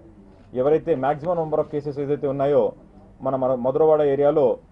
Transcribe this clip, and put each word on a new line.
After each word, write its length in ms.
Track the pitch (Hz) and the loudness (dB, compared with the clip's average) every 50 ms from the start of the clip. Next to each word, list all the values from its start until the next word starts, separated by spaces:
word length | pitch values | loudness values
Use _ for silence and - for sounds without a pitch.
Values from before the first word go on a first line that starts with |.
| - - - - - - - - - - - | -10 -20 -20 -20 -20 -20 -20 -20 -20 -10 -4
ఎవరైతే 400 | 120 127 147 156 160 - 165 165 | -2 0 2 2 2 2 0 -2
maximum 400 | 131 131 135 151 147 139 175 180 | 0 0 -2 -2 -4 -4 -4 -4
number 220 | 170 160 156 151 | -4 -4 -2 -2
of 220 | 151 151 147 - 147 | -2 -2 -2 -4 -8
cases 220 | 139 147 135 139 | -6 -6 -8 -6
ఏదైతే 280 | 143 135 147 143 143 139 | -4 -4 -4 -4 -4 -4
ఉన్నాయో, 440 | 135 139 139 143 147 131 107 98 - - - - - - - - - - 123 | -4 -2 0 2 2 2 2 2 -2 -6 -18 -20 -20 -20 -20 -20 -16 -8 -6
మన, 140 | 135 135 | -4 -2
మన 180 | 131 131 127 131 | -2 0 0 -2
మధురవాడ 480 | 123 120 131 131 151 156 156 156 151 151 | 0 -2 -2 0 2 4 4 4 4 2
ఏరియాలో 560 | 143 135 139 143 143 156 165 139 120 101 - - - | 2 2 2 2 2 2 4 2 2 2 -2 -6 -20